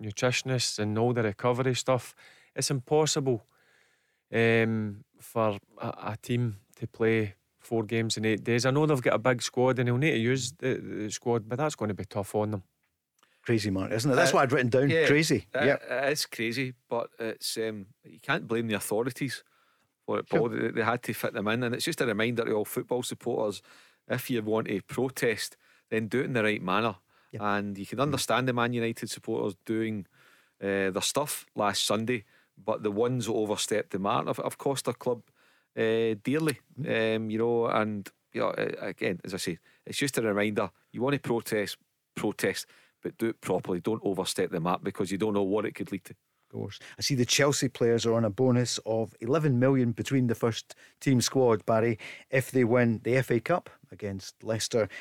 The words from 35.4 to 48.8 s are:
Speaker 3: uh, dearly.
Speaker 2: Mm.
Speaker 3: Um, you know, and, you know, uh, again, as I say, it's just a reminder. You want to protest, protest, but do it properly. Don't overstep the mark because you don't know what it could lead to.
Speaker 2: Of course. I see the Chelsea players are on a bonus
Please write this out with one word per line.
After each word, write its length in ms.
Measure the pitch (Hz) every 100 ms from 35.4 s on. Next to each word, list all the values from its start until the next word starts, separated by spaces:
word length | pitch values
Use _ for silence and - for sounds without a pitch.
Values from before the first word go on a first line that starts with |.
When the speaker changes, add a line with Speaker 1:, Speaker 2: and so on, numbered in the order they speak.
| _ _ _ -
Speaker 3:
uh, 380 | 113 113 113 107
dearly. 380 | 123 139 160 127 _ -
Speaker 2:
Mm. 360 | 120 113 113 110
Speaker 3:
Um, 140 | 110
you 80 | 110
know, 280 | 117 117 113
and, 420 | 110 107 104 95 - _
you 80 | 117
know, 100 | 104
uh, 200 | 104 107 -
again, 360 | 104 - 117 90
as 100 | -
I 40 | 92
say, 200 | - 82 _ _
it's 140 | - -
just 200 | 143 131
a 40 |
reminder. 480 | 113 101 107 104 98 - _
You 80 | 110
want 120 | 127
to 60 | 139
protest, 580 | - 117 - 107 95 - _ _ _
protest, 520 | - 110 - 104 90 - - _ _
but 140 | 85 -
do 80 | 113
it 100 | -
properly. 400 | - 92 - 90
Don't 220 | 110 113
overstep 460 | 101 95 92 - 92
the 100 | 90
mark 240 | 82 90
because 260 | 98 - 92
you 80 | 98
don't 140 | 110
know 80 | 101
what 220 | 98 107
it 100 | 110
could 160 | - 98
lead 140 | 95
to. 100 | - - _ _ _
Speaker 2:
Of 80 | 110
course. 180 | 104 - - -
I 40 |
see 120 | - 135
the 80 |
Chelsea 440 | 123 - 143 135 131
players 360 | - 117 117 117
are 60 |
on 120 | 113 113
a 40 |
bonus 480 | 101 131 123 120 -